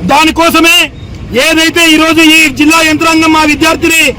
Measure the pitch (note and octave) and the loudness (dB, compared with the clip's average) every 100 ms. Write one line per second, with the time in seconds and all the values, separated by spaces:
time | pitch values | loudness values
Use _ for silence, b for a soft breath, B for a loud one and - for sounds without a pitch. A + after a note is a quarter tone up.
0 | - C#4 D#4 - E4 D#4+ E4 E4+ D#4 - | 0 0 0 0 0 2 2 0 -2 -8
1 | - - - A3+ D4+ D#4+ D#4+ E4 E4 D#4 | -16 -14 -6 -2 0 0 0 0 2 2
2 | D#4+ D#4+ D#4+ D#4+ D#4 B3+ D4+ E4 D#4+ D4+ | 2 2 2 2 0 0 0 2 0 0
3 | E4 E4 D#4+ D#4+ D4+ D4 D#4+ D#4+ D#4+ D#4+ | 0 0 2 0 0 0 -2 0 0 0
4 | D4 | -2